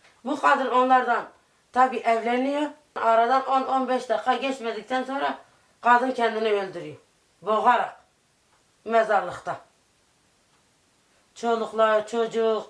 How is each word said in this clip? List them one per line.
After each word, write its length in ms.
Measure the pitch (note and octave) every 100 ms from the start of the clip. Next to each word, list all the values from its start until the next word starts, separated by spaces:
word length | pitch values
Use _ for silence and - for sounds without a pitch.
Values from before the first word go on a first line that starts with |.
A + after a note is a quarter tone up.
| _ _
Bu 160 | A#3 C#4+
kadın 300 | D4 C4 B3+
onlardan 540 | B3+ C4 B3+ A#3 A3+ - _ _ _ _
tabii 260 | B3 B3+ A#3+
evleniyor. 720 | A#3 A3+ A3 B3 C4+ C#4+ D4 - _
Aradan 520 | - A3+ A3+ A#3 C4 C4
on 160 | C4
on 260 | B3+ C4 B3
beş 200 | B3+ -
dakika 260 | A3 B3+
geçmedikten 680 | B3 C4 C4 A3+ G#3+ - B3+
sonra 340 | B3+ C4+ C#4+ C4+ - _ _ _
kadın 300 | A#3 A#3+ C4
kendini 380 | B3+ A3+ A3 A3
öldürüyor. 480 | G3+ F#3+ F3 D3+ C#3 _ _ _ _
Boğarak. 580 | F3+ G#3+ A3 A#3 - - _ _ _ _ _ _ _ _
Mezarlıkta. 760 | A3 A3+ A3 G3+ F3+ - - - - _ _ _ _ _ _ _ _ _ _ _ _ _ _ _ _
Çoluklar, 720 | - A#3 A3+ A3 G#3+ A3 G#3+ G#3+
çocuğu, 600 | A#3 A3+ A3+ A3+ G#3+